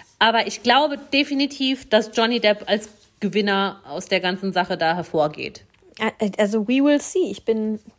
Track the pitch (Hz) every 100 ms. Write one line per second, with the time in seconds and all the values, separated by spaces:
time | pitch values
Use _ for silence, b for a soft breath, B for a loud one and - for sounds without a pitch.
0 | B - 220 226 202 - 240 254 302 285
1 | - 277 277 277 277 - 262 262 - 214
2 | 220 233 226 240 214 208 - 208 - -
3 | _ - 202 185 208 196 196 - - 147
4 | - 190 180 190 196 185 175 175 165 170
5 | 160 160 151 151 - - - _ _ -
6 | 220 - 208 - 208 220 208 262 285 294
7 | - 381 285 196 - 220 220 214 -